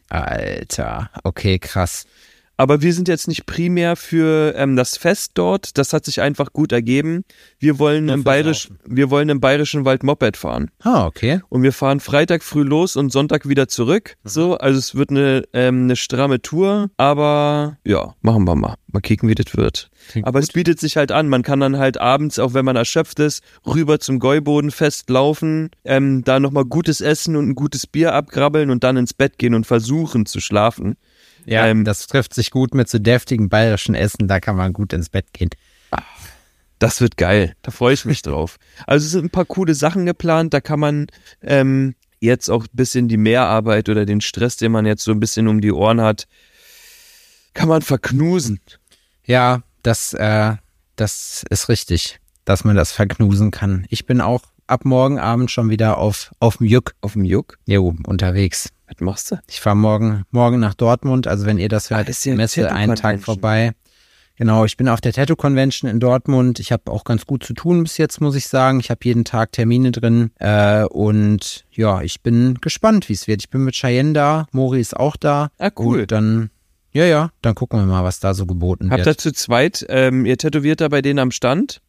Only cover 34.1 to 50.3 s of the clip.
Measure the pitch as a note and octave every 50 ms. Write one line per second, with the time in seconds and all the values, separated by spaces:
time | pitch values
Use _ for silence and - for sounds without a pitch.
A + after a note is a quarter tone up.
34.1 | - - G#2+ F#2 G2 F#2 - - G2+ F#2 F#2 F#2+ F2+ G2+ G#2 F#2 - E2+ E2 -
35.1 | - G2 - _ - - F2+ F2+ - - _ _ _ _ _ - - - - -
36.1 | - - - - - _ _ _ _ _ _ _ _ - G#2+ A#2 - - B2 A2+
37.1 | - - F2 F2 G2+ G#2+ F#2 E2+ - _ - - - - A#2+ B2 C#3 - - A2+
38.1 | C#3 - - C#3 - D2 D#2+ - - _ _ _ _ - - - C#3 D3 D3+ D#3
39.1 | E3+ F#3 D3+ F3 - F#3+ E3+ - - F#3 F#3+ D#3+ D#3 C3+ C#3+ D#3 F3 G3 F3+ F3
40.1 | E3+ - - E3 D#3+ E3 E3 D#3+ - C#3 - - D3+ D3 D3+ D3 D3 D3 D3 -
41.1 | - _ _ - - _ - - C#3+ C#3 C3+ C3+ C3+ C3+ C3+ C3+ B2+ _ _ _
42.1 | _ - A2 A2+ B2 A#2+ - - G#2 A#2 A2+ - - A#2+ B2+ - - B2+ B2 A#2
43.1 | A2+ G#2+ G#2+ A2 A#2 B2+ B2+ E2+ A2 A2 G#2+ A2+ G#2+ G#2+ A2 A2 G#2+ G#2+ G#2 G2+
44.1 | G#2 G#2 - - - - A#2 B2 - - A#2 A2+ A2+ A2 G#2+ G#2+ G#2+ - - A2
45.1 | A2 G#2 A2 A2 - A2 A2+ A2 G#2+ G#2+ G#2 G#2+ A#2 - G2 G#2+ A#2 A#2 A2+ A2
46.1 | G#2+ - - _ _ _ _ _ _ _ _ - - - - - - - - -
47.1 | - - _ _ _ _ _ _ - - E3 D#3+ D#3+ D#3+ D3 - C#3 - - -
48.1 | B2+ C3+ D#3 E3+ F3+ F3+ C3 A#2 G2+ F#2+ _ _ - _ _ _ _ _ _ _
49.1 | _ _ _ - B2 B2+ B2+ B2 B2+ B2 - _ _ _ - A#2+ A2+ - - -
50.1 | - - G#2 G#2+